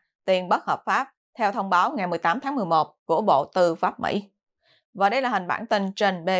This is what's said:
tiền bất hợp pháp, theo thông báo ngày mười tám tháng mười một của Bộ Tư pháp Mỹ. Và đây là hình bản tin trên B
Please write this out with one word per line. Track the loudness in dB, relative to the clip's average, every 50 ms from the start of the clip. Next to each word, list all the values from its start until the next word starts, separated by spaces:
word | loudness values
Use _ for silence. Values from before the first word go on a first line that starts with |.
| _ _ _ _ -2
tiền | 0 0 0 2 0
bất | -2 0 0
hợp | -2 -4 -4 -2
pháp, | -2 -2 -2 -2 -4 _ _ _ _ _
theo | -2 -2 -2
thông | -2 -2 -2 0
báo | 2 2 2 2
ngày | 0 -4 -4
mười | -4 -4 -2
tám | 0 0 -2 -2
tháng | -4 -6 -4
mười | -4 0
một | 2 2 2 0 0 _ _ _
của | -2 0 0
Bộ | 4 4 4 2 2
Tư | 0 2 2 2 2 2
pháp | 0 -2 -4 -4 -4
Mỹ. | -4 -2 -2 -4 -6 -8 _ _ _ _ _ _ _ _ _ _ _ _ -4
Và | 0 0 2
đây | 2 0
là | -2 0
hình | -2 -2 -2
bản | -4 -6 -4 -2
tin | -2 0 0 0 -2 -2
trên | 0 0 0 0 -2 -2
B | -2 0